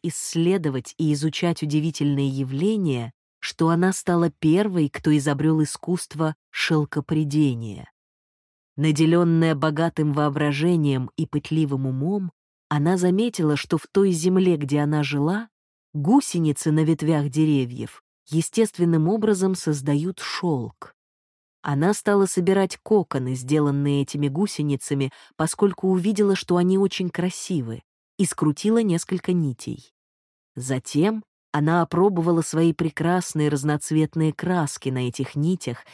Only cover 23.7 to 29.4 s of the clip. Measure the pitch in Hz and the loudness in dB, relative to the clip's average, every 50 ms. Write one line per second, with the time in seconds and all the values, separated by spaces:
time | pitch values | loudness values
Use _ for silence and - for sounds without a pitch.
23.7 | 139 143 143 143 143 143 139 - - 143 147 139 135 170 208 - - - 151 147 | 0 0 0 0 0 0 -2 -2 -4 -4 -2 -2 -2 -2 -2 -2 -2 -2 -2 -2
24.7 | 139 135 - - 147 139 135 135 - - - - _ - 160 - - - 208 196 | -2 -4 -4 -4 -2 -2 -2 -4 -6 -10 -20 -10 _ -4 -4 -4 0 0 0 0
25.7 | 175 - - 190 185 185 175 214 208 208 208 196 190 - - - 180 175 180 185 | 0 0 0 0 0 2 0 0 0 2 2 2 0 0 0 0 0 2 2 2
26.7 | 190 190 196 185 - - 185 170 - - 175 185 - - - - 185 147 120 113 | 2 2 0 0 -2 -4 -6 -6 -4 -4 -4 -4 -4 -6 -8 -4 -4 -4 -4 -6
27.7 | 113 127 - _ _ _ _ _ _ - 185 - - - 151 151 143 - - 214 | -8 -12 -14 _ _ _ _ _ _ -2 -2 -2 0 0 0 0 0 0 0 0
28.7 | 226 233 226 196 165 170 - - 190 180 - 185 180 175 | 2 2 2 2 0 -2 -2 -4 -6 -4 -2 -2 0 0